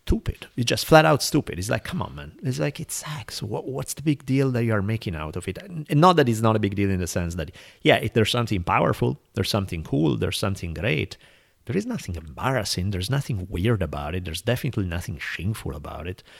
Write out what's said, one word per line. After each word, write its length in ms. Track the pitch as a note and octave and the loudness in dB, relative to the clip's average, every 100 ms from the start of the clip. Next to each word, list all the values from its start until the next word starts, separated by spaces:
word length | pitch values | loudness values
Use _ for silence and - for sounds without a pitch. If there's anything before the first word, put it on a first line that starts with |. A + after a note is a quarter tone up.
stupid. 440 | - A3+ - - - - | 0 0 0 -6 -6 -4
It's 100 | A#2+ | 0
just 180 | A#2 - | 0 6
flat 180 | D#3+ | 8
out 180 | D#3 D3 | 8 4
stupid. 360 | - D3 - A#2 | 2 0 0 -4
It's 100 | A2 | -2
like, 140 | A#2+ | -2
come 180 | - F#3 | -2 -6
on, 140 | - C#3 | -6 -8
man. 160 | D#3 - | -14 -8
It's 160 | C#3+ C3+ | -4 -2
like, 220 | D3 C#3 | -2 -4
it's 160 | D#3+ - | -8 -8
sex. 460 | - D3+ G#2+ - | -8 -10 -10 -10
What, 240 | G#2+ A2+ - | -6 -6 -6
what's 260 | C3+ B2+ | -6 -6
the 80 | - | -4
big 240 | D3+ C#3 - | 0 0 2
deal 240 | C3+ C3+ | 2 2
that 120 | A#2+ | 2
you 80 | A#2 | 2
are 80 | G#2+ | 2
making 320 | G2 A2 - | 0 -2 -4
out 220 | D#2+ D#2 F2 | -6 -6 -6
of 100 | - | -6
it? 120 | F2+ | -8
And, 280 | G3+ E3+ D3+ | -8 -10 0
and 120 | D3 | 6
not 160 | F3+ E3 | 8 8
that 120 | B2+ | 4
it's 120 | A2 | 4
not 160 | A2+ A2 | 4 4
a 20 | |
big 160 | G#2 | 2
deal 160 | G2 G2 | 2 2
in 80 | F#2 | 2
the 80 | F2 | 0
sense 300 | G2 E2+ F2 | -2 -2 -4
that, 160 | D2 - - - | -8 -10 -20 -2
yeah, 140 | D3+ A#2+ | 4 4
if 160 | A#2+ | 4
there's 160 | A#2+ G#2 | 2 2
something 320 | B2 A#2 G2+ | 2 0 0
powerful, 560 | F2 A2+ D3+ A#2 B2 C#3 _ | 2 4 4 2 0 -2 _
there's 140 | - G2 | -4 0
something 340 | G#2+ F#2+ E2+ | 0 -2 -4
cool, 320 | D2+ C#3 D#2 C2 | -2 2 2 2
there's 220 | F#2+ - | 0 -2
something 360 | G2+ G2 E2+ | -2 -2 -6
great. 420 | D#2 G#2 D3 G2 - - _ _ _ - | -4 -2 0 -2 -6 -20 _ _ _ -4
There 100 | E3+ | -4
is 100 | A3+ | -2
nothing 280 | A3+ - | -4 -6
embarrassing. 760 | E2+ D#2+ - B2 C3 G2 - F#2 | -8 -8 -6 -2 0 -2 -2 -2
There's 180 | F#2+ F#2 | -2 -2
nothing 380 | C#3 - G#2+ F2+ | -2 -2 -4 -4
weird 320 | E2+ G#2 A2 | 0 2 2
about 320 | E2 D2 D2 | 0 -4 -4
it. 100 | F2+ | -6
There's 180 | F2 D#2+ | -6 -6
definitely 440 | A2+ B2 C#3+ G#2+ F#2 | -2 -2 -2 -2 -2
nothing 320 | E2+ - D#2+ | -2 -4 -8
shameful 560 | - - F2 A2 - | -8 -4 -2 -4 -4
about 320 | D2 D2+ D2+ E2 | -8 -8 -10 -8
it. 160 | F#2+ - - | -10 -14 -20